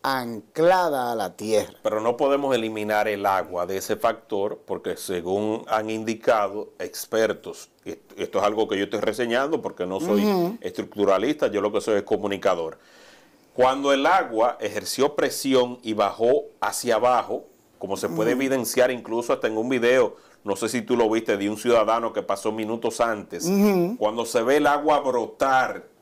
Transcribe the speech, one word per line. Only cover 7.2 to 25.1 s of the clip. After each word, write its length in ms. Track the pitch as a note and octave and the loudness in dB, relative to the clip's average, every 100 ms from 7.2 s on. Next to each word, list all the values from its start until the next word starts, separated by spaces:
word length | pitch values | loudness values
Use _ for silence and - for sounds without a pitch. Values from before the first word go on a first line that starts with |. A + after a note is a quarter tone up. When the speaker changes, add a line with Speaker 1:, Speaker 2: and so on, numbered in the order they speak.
| A2+ G2 F2+ - - _ F#2+ | 0 0 -10 -16 -18 _ -14
Speaker 2:
y 60 | |
esto, 240 | - - G2+ | -14 -14 -8
esto 200 | F#2 G2 | -4 0
es 40 | |
algo 240 | G#2 G#2+ G#2+ | 2 2 0
que 100 | G2 | 0
yo 80 | G2+ | -2
estoy 140 | G#2 | -2
reseñando 600 | G#2+ G#2 A#2+ A#2+ C#3+ D#3 | -2 -2 0 0 0 -2
porque 240 | - - F#2 | -4 -6 -6
no 140 | F#2+ | -4
soy 240 | F#2+ G#2 G#2 | 0 2 2
Speaker 1:
Ujú. 320 | F#3 F3 A#3 | 2 0 -4
Speaker 2:
estructuralista, 840 | F#2 G2 G2+ G#2 G2 F#2+ A#2+ D3+ B2+ | -8 -8 -6 0 2 2 2 0 0
yo 140 | G2+ | 0
lo 100 | G#2 | 0
que 100 | G#2 | 0
soy 160 | - G#2 | 0 0
es 60 | |
comunicador. 760 | G2 G#2 G2+ G2 G2 F2 D#2+ - _ - - - _ _ _ | 0 -2 -2 0 0 0 -4 -10 _ -20 -20 -20 _ _ _
Cuando 400 | - B2+ C3+ C#3 | 2 2 2 2
el 120 | C3+ D3+ | 2 4
agua 520 | F#3 E3+ A2 A#2+ - | 2 0 0 0 0
ejerció 560 | G#2+ G#2 F2+ - C#3 - | -6 -6 -6 0 0 2
presión 640 | C#3 - C3+ C3 B2 B2 | -2 -2 2 2 2 -2
y 100 | A2+ | -4
bajó 520 | G#2+ G2+ G2+ A#2 D3 - - | 0 0 2 2 2 -2 -6
hacia 340 | G2+ - A#2+ A2 | -6 -4 -2 2
abajo, 500 | B2 A#2+ F#2 A2+ - _ _ - | 2 2 0 -6 -10 _ _ -12
como 160 | G2 F#2+ | -8 -4
se 140 | G#2+ | -4
puede 220 | - A2+ | -2 0
Speaker 1:
Ujú. 80 | B2+ | 0
Speaker 2:
evidenciar 500 | C3 C3+ A2 - B2+ | 0 0 0 2 2
incluso 420 | B2 A2 A#2 A#2 | 0 -4 -4 -2
hasta 140 | C3+ A2+ | -2 -2
en 100 | A2 | -2
un 120 | A#2+ | 0
video, 460 | C3 A#2 B2+ A2+ - - _ | 2 4 4 4 -2 -20 _
no 120 | G2+ G2 | -6 -2
sé 120 | A2 | -2
si 140 | B2 | -2
tú 160 | G#2 A#2+ | 0 2
lo 120 | A2 | 4
viste, 280 | A2+ A2+ G2+ | 2 0 0
de 120 | G2+ | 0
un 80 | G#2+ | 0
ciudadano 540 | A#2+ A#2 G#2+ A#2 A2+ | 2 4 4 0 -2
que 120 | A2 | -4
pasó 280 | - G2 A2 | -4 -4 -4
minutos 480 | A2 G#2+ A#2 A#2 - | -4 -4 -4 -2 0
antes, 460 | A#2 G#2+ - E2+ D#3+ | 0 -2 -8 -6 0
Speaker 1:
Ujú. 500 | G3 G#3 F#3 F3 B3 | 4 4 4 0 0
Speaker 2:
cuando 280 | G#3 A#2 A2+ | -2 0 -2
se 160 | A#2+ | 0
ve 160 | A#2 D3 | 4 4
el 100 | D3 | 4
agua 320 | D3 D3+ C#3+ | 2 2 2
brotar 880 | C#3 | 2